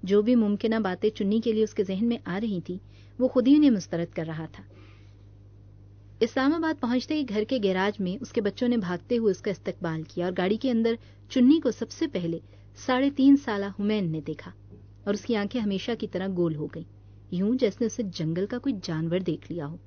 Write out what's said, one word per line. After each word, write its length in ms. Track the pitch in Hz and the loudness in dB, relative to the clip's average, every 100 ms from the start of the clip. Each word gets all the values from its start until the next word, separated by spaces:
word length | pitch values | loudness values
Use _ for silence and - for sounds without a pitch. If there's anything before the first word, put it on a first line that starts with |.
जो 180 | 180 202 | 4 2
भी 120 | 214 | 6
मुमकिना 460 | 247 208 208 220 220 | 4 4 2 0 0
बातें 300 | 196 180 214 | 0 0 -2
चुन्नी 300 | 214 202 220 | 0 0 0
के 120 | 226 | 0
लिए 120 | 214 | 0
उसके 200 | 214 - | 0 0
जहन 200 | 190 190 | -2 0
में 140 | 233 233 - | 0 -2 -4
आ 120 | 180 | -6
रही 220 | 226 185 | -4 -4
थी, 200 | - 180 - - - - | -6 -12 -12 -20 -20 -2
वो 80 | 254 | 0
खुद 200 | 262 240 | 2 6
ही 80 | 294 | 8
उन्हें 140 | 294 | 8
मुस्तरद 380 | 214 - 170 170 | 4 0 -4 -4
कर 180 | - 160 | -6 -8
रहा 200 | 156 156 | -8 -10
था। 180 | - - - - - - - - - - - - - - - - - | -14 -20 -20 -20 -20 -20 -20 -20 -20 -20 -20 -20 -20 -20 -20 -20 -4
इस्लामाबाद 540 | 226 - 269 330 320 311 | -2 2 2 2 0 -2
पहुंचते 380 | 233 254 - | 0 -2 0
ही 100 | 302 | -4
घर 200 | 294 202 | -2 -4
के 140 | 214 262 | -2 0
गैराज 380 | 196 185 196 208 | 0 0 0 -2
में 180 | 185 185 | -4 -4
उसके 220 | - - | -4 -2
बच्चों 280 | 202 - 240 | -2 -2 0
ने 80 | 240 | 0
भागते 400 | 175 180 - 240 | -2 -6 -2 0
हुए 140 | 220 | 2
उसका 200 | 190 - | 0 -4
इस्तकबाल 520 | 190 - - 170 160 | -4 -6 -6 -4 -6
किया 240 | 160 - 175 | -8 -6 -4
और 60 | |
गाड़ी 240 | 185 185 220 | -2 -2 0
के 140 | 269 | 0
अंदर 280 | 233 226 233 - - - | 0 0 -2 -8 -20 -4
चुन्नी 300 | 262 247 320 | 4 6 6
को 100 | 277 | 4
सबसे 360 | - 220 - 320 | -2 -8 -6 -4
पहले 360 | 190 170 165 - - - - - | -4 -4 -6 -10 -20 -20 -12 -2
साढ़े 240 | 254 277 | 2 2
तीन 260 | 277 269 277 | 4 6 6
साला 320 | 262 202 202 | 4 -4 -4
हुमैन 420 | 190 202 214 180 | -4 -2 0 -2
ने 100 | 156 | -4
देखा 320 | 147 151 - - - - - - - | -6 -10 -12 -20 -20 -20 -20 -12 -6
और 80 | |
उसकी 200 | 208 - | -4 -2
आंखें 260 | 226 202 254 | -2 -2 -4
हमेशा 340 | 208 190 - | -2 -2 -4
की 120 | 226 220 | -6 -6
तरह 220 | 180 190 | -6 -4
गोल 260 | 185 170 | 0 0
हो 120 | 151 156 | -2 -6
गईं, 180 | 160 - - - - - | -10 -16 -20 -20 -20 -8
यूं 240 | 180 196 254 | -2 0 2
जैसे 300 | 220 - 226 | 0 0 -4
उसे 160 | - | -2
जंगल 440 | 208 - 160 170 202 | -6 -4 -2 -2 -4
का 120 | 247 | -4
कोई 140 | 277 | -4
जानवर 500 | 214 - 160 165 180 | -4 -4 -4 -2 -2
देख 280 | 180 156 - | -2 -6 -6
लिया 140 | 170 143 | -8 -8
हो। 140 | 170 | -10